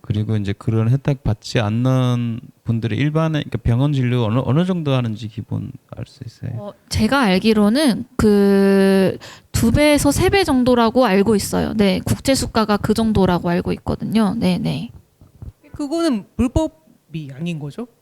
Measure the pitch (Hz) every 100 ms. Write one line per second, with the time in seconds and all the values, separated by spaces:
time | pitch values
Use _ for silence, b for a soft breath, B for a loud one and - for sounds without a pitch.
0 | - 104 107 107 98 98 - 110 110 135
1 | - 135 - 104 - 131 104 113 127 131
2 | 123 120 120 113 - _ - 113 110 107
3 | 147 156 160 151 - - 127 117 143 139
4 | 123 123 110 120 - 143 180 180 147 131
5 | 117 104 107 - - 110 101 - _ -
6 | - - 117 - - 110 208 - _ -
7 | 214 277 220 185 208 214 208 247 311 190
8 | 240 - 214 202 202 196 196 196 196 190
9 | 185 - B B _ - 233 254 302 294
10 | 285 277 370 392 330 254 247 247 226 233
11 | 247 190 202 208 - 180 156 220 196 185
12 | - 214 - 269 - 226 214 202 - 214
13 | 226 208 185 175 175 175 185 180 - 147
14 | - 214 208 233 180 175 156 160 220 -
15 | _ _ - _ - _ - - 294 330
16 | 330 220 - - 247 320 311 _ _ _
17 | _ 156 143 131 170 160 147 139 240 _